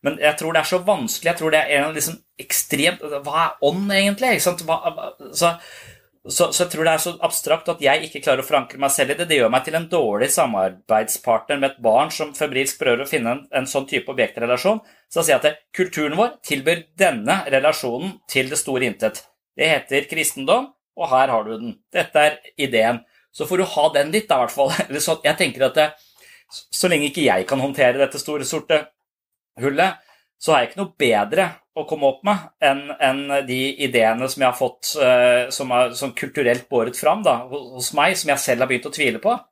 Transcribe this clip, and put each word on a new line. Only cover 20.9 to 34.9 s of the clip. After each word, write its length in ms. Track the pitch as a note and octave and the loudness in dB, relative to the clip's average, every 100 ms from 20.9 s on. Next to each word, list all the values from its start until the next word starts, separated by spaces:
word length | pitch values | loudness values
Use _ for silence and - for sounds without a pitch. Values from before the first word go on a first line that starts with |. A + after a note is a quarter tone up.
| - | -8
og 120 | E3 | 0
her 220 | B2+ C3+ | 2 2
har 140 | A2+ G#2+ | 0 -2
du 80 | A2 | -8
den. 220 | A#2 - _ | -10 -12 _
Dette 320 | - - D3+ D3+ | -4 0 2 2
er 60 | D3+ - - | 0 -16 -6
ideen. 400 | C#3 A#2 A2+ A#2+ _ _ _ | -2 2 2 0 _ _ _
Så 140 | - D3+ | -10 -4
får 140 | F#3 | -2
du 80 | F#3 | 0
ha 140 | - D3+ | 0 2
den 180 | D3 D3 | 2 0
litt 160 | G3+ G#3+ | -2 0
da, 140 | C3+ | 0
i 20 | |
hvert 120 | A#2 - | 0 0
fall. 160 | C#3 - | 0 0
<laughs> 80 | E3 | -4
Eller 160 | C#3+ | -4
så, 120 | D#3 D#3+ | -2 0
jeg 140 | D3 D3+ | 0 2
tenker 260 | E3 A#2 C3 | -2 0 0
at 100 | D#3 | 2
det, 80 | D3+ - _ _ - - _ | 0 -2 _ _ -20 -20 _
så 420 | - _ - F3+ | -20 _ -2 2
lenge 160 | D#3+ C#3+ | 2 0
ikke 160 | D#3 | 0
jeg 240 | C3+ F#2 F#2+ | 2 2 0
kan 140 | C3+ | -2
håndtere 380 | C3+ C#3 B2+ C3 | -2 2 2 4
dette 200 | C#3 C#3+ | 0 -2
store, 240 | - D3+ C3 | -6 -6 -4
sorte 340 | D#3+ - D#3 - _ _ _ _ _ _ - | -8 0 0 0 _ _ _ _ _ _ -6
hullet, 460 | C3 C#3 F#3+ - _ _ _ _ | -4 0 0 -2 _ _ _ _
så 140 | - | 2
har 100 | D3 | 2
jeg 80 | A#2+ | 2
ikke 100 | - | -4
noe 120 | G3 _ | -10 _
bedre 480 | C3+ G#2+ G#2 D#3+ F3+ - _ - | 2 2 2 0 0 -4 _ -10
å 60 | D3+ | -8
komme 220 | D#3 C#3 | 0 0
opp 120 | C3+ G3+ | 0 -2
med 380 | G3+ - _ | -2 -4 _
enn, 280 | D3 C#3 C#3+ - | 0 0 -4 -2
enn 180 | C3+ C3+ C#3 C#3 C3 | 0 0 -2 -2 -2
de 120 | B2+ C3+ C3+ | -2 -2 -2
ideene 420 | C3+ A#2+ A2 A2+ B2+ | 0 4 4 2 -2
som 120 | C#3+ | 0
jeg 40 | C3 | 0
har 100 | B2 | 2
fått, 360 | B2+ - - | -4 -2 -8